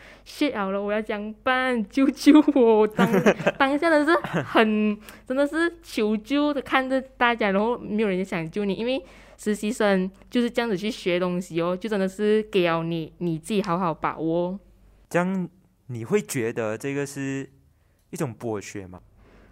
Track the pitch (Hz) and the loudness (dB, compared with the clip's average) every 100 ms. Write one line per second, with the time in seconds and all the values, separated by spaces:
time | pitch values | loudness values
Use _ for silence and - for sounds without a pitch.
0 | - - - - 294 220 190 196 202 208 | -16 -20 -20 -4 -2 -2 -4 -4 -2 -4
1 | 214 214 214 214 - 254 254 240 208 - | -4 -8 -8 -6 -2 0 0 -2 -2 2
2 | 269 - 294 294 302 285 226 214 214 - | 2 4 8 8 8 4 6 6 4 2
3 | 196 196 226 - 185 - 269 285 339 302 | 2 4 4 4 0 2 0 2 4 4
4 | 294 339 - 170 131 247 220 214 214 208 | 4 2 2 -4 0 2 4 2 0 -2
5 | - - - 262 285 294 339 339 - - | -8 -20 -6 -2 0 0 -2 -4 -8 -2
6 | 214 214 214 285 294 294 - 269 262 262 | 0 -2 -2 0 0 -2 0 0 0 -2
7 | 254 - 240 233 214 196 220 240 - 208 | -4 -2 0 2 0 0 0 -4 -4 -2
8 | 220 185 190 185 160 208 202 190 233 262 | 0 -2 -4 -6 -6 -4 -4 -4 -4 -4
9 | - - - - - 208 208 247 214 190 | -6 -20 -20 -8 -4 -2 -4 0 2 2
10 | 185 - - 247 240 240 233 180 208 214 | 0 -6 -4 -2 0 -2 -2 -2 -4 -4
11 | 185 175 180 180 185 160 170 185 214 208 | -2 0 0 -4 -4 -4 -2 -4 -4 -2
12 | 190 190 208 214 214 196 175 165 165 165 | -2 -2 0 2 0 0 2 0 -2 -6
13 | 156 - 175 160 - 214 196 170 180 151 | -8 -6 -4 -4 -2 -2 -2 -2 -2 -2
14 | 156 - 160 170 175 196 - _ - _ | -4 -4 -2 -2 -2 -6 -14 _ -20 _
15 | _ 170 180 190 170 - _ _ - 117 | _ -2 0 -2 -6 -10 _ _ -14 -10
16 | 113 208 208 135 113 120 110 110 139 139 | -2 -2 -2 -4 -2 -2 -4 -4 -6 -4
17 | 139 143 135 135 135 _ _ _ _ _ | -6 -6 -6 -6 -10 _ _ _ _ _
18 | _ 175 147 107 120 104 - 104 92 90 | _ -8 -8 -6 -6 -6 -8 -12 -14 -18
19 | - _ - - - | -20 _ -20 -20 -20